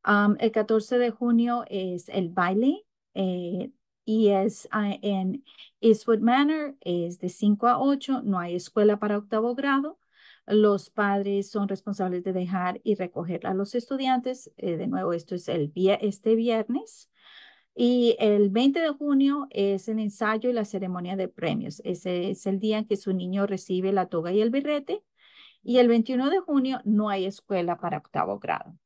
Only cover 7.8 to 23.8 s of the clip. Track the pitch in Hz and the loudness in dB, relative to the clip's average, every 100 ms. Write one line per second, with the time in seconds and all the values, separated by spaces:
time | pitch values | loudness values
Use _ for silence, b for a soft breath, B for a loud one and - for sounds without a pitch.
7.8 | 277 277 - 254 208 185 175 175 - 220 | 2 0 -2 -4 -2 -2 -2 -6 -4 2
8.8 | 208 208 208 208 208 220 233 247 277 277 | 4 2 -2 -4 -2 -2 -2 -2 0 0
9.8 | 294 - b b b b - 214 214 202 | -2 -10 b b b b 0 4 4 2
10.8 | - - 202 202 196 202 202 208 202 190 | -4 -2 0 0 0 -2 -2 -4 -4 -4
11.8 | - 202 185 180 185 185 180 185 180 190 | -6 -4 -2 -2 -2 -4 -2 -2 -2 -4
12.8 | - 196 180 - 170 180 - 190 202 247 | -2 -2 -2 -6 -6 -6 -4 -4 -2 -4
13.8 | 233 269 262 254 247 254 - - 185 165 | -4 -4 0 0 -2 -8 -14 -8 -6 -4
14.8 | 170 180 185 170 165 180 - 170 143 180 | -4 -2 -2 -4 -6 -8 -4 -4 -4 0
15.8 | 190 202 208 202 226 226 233 226 220 262 | 2 2 -2 -2 0 2 2 0 -2 -6
16.8 | 440 - - B B B B B B - | -6 -18 -20 B B B B B B 0
17.8 | 240 247 233 - 214 208 202 208 269 302 | 2 4 4 4 4 4 4 4 2 2
18.8 | 320 285 294 269 277 285 277 - 196 196 | 0 -2 2 4 4 2 -4 -2 0 0
19.8 | 208 220 214 - 214 220 247 240 208 196 | -2 -4 -4 -4 -2 0 0 -2 -2 -4
20.8 | 185 180 175 196 185 - 165 156 - 151 | -6 -6 -6 -4 -6 -4 -4 -4 -6 -10
21.8 | - 170 185 180 185 190 196 196 214 214 | -8 -6 -4 -4 -4 -4 -4 -2 0 -2
22.8 | 220 196 202 185 180 196 202 190 - 185 | -2 -4 -2 -4 -2 -2 -2 -4 -4 -2